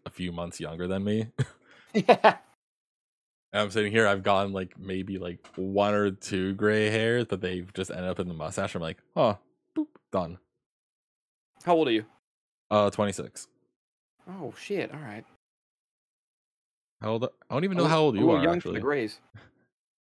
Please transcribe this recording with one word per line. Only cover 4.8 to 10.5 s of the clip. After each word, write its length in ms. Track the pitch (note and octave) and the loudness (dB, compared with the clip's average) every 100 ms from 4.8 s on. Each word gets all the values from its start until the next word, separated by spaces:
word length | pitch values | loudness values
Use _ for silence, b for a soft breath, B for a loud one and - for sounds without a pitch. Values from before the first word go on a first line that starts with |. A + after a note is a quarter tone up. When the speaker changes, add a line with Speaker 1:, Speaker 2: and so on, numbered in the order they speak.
| F#2+ F#2+ F#2+ F#2+ | -8 -6 -6 -6
Speaker 1:
like, 300 | F2+ F2 - - | -8 -12 -12 -8
one 380 | F#2+ G2 G2+ | -2 2 2
or 180 | G#2 G2+ | 4 2
two 440 | F#2+ - G2 F#2 G2 | -2 -4 -2 0 0
gray 340 | G#2 G#2+ G#2+ | 2 2 2
hairs, 360 | A2 A2+ A#2+ A#2 | 2 2 2 0
but 100 | F#2 | -4
they've 320 | F#2 F2+ F2+ | -4 -6 -8
just 160 | F#2+ F#2+ | -6 -6
ended 160 | F2+ F2+ | -4 -4
up 120 | F2+ | -4
in 80 | F2+ | -6
the 60 | |
mustache. 420 | D#2+ D#2 - F#2+ F2+ | -6 -8 -4 -4 -4
I'm 60 | |
like, 160 | D#2+ - _ F3 | -6 -8 _ 0
"Huh, 200 | B2 G2+ _ _ _ - | 2 0 _ _ _ -8
boop, 120 | D4+ - _ | -8 -8 _
done." 280 | F#2+ E2+ F2+ _ | -4 -4 -8 _